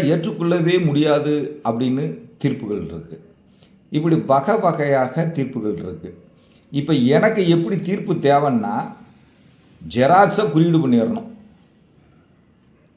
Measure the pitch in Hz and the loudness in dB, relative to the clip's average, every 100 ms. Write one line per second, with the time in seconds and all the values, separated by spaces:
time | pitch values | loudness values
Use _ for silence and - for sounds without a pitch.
0 | 147 165 202 - 170 180 165 180 165 143 | 4 0 -2 -4 0 0 2 2 2 2
1 | 151 147 143 147 135 - 110 117 127 127 | 2 2 0 -2 -4 -6 -4 -2 -2 -2
2 | 156 - - - 143 - 107 101 80 82 | -4 -8 -16 -6 -4 -4 -6 -6 -8 -12
3 | 80 - - _ _ _ _ _ _ 147 | -14 -20 -20 _ _ _ _ _ _ -2
4 | 160 160 - 135 135 220 185 151 147 139 | 2 2 4 2 4 2 2 0 0 2
5 | 127 160 165 - 123 120 107 101 92 87 | 0 -2 -4 -2 -4 -4 -6 -6 -8 -12
6 | 90 - - _ _ _ _ 139 143 151 | -16 -18 -20 _ _ _ _ -6 0 2
7 | 120 151 208 214 180 165 165 196 170 202 | 4 4 2 2 2 2 2 -2 -2 -4
8 | - 190 139 143 147 120 101 110 127 - | -2 -2 2 2 2 0 -2 -6 -8 -14
9 | - - _ _ _ _ _ - - 117 | -20 -20 _ _ _ _ _ -20 -8 0
10 | 131 180 196 156 214 147 170 160 131 120 | 4 6 4 2 0 2 2 2 2 2
11 | 110 - - - - _ _ _ _ _ | 2 -2 -8 -18 -20 _ _ _ _ _
12 | _ _ _ _ _ _ _ _ _ | _ _ _ _ _ _ _ _ _